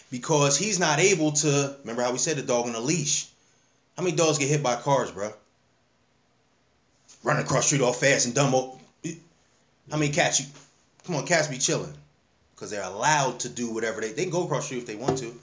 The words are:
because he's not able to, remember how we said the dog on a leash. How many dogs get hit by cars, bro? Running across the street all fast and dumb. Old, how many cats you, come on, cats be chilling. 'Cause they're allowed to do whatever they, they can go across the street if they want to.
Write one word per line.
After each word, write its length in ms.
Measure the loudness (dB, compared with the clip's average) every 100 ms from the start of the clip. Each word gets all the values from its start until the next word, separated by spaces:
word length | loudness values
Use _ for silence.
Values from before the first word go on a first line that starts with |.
| -12
because 440 | -10 0 2 4 2
he's 220 | 0 0
not 220 | 2 4
able 320 | 4 4 2
to, 440 | 2 2 2 0 -6
remember 220 | -8 -2
how 100 | -2
we 60 | 0
said 180 | -2 -2
the 60 |
dog 240 | 0 0 0
on 60 | -4
a 40 |
leash. 460 | -2 -2 0 -2 -4 _ _ _ _ _ _ -4
How 80 |
many 100 | -2 2
dogs 220 | 2 2
get 100 | 2
hit 140 | 2
by 140 | 2 0
cars, 340 | 2 2 0
bro? 220 | -6 -8 -10 _ _ _ _ _ _ _ _ _ _ _ _ _ _ _ _ _ -8
Running 220 | 0 0
across 200 | 2 2 2
the 60 | 4
street 40 |
all 100 | 2
fast 340 | 4 4 4 2
and 80 |
dumb. 200 | 2 4
Old, 240 | 4 0 -10 -20 _ -12 -12 -16 _ _ _ _ _ -8
how 60 | -2
many 140 | 0
cats 280 | 2 2 0
you, 60 | -4 -12 -20 _ _ _
come 120 | -6 -6
on, 100 | 0
cats 220 | 0 0
be 100 | -2
chilling. 360 | -2 -2 -4 -12 -20 _ _ _ _ -16
'Cause 140 | -10
they're 120 | -8
allowed 560 | -8 -2 2 2 2 -2
to 80 | -8
do 240 | -6 -4
whatever 280 | -2 -4 -4
they, 120 | -6
they 100 | -4
can 80 | -4
go 140 | -2
across 180 | -2 -4
the 40 | -4
street 120 | -8
if 80 | -8
they 80 |
want 240 | -4 -2 -2
to. 160 | -4 -12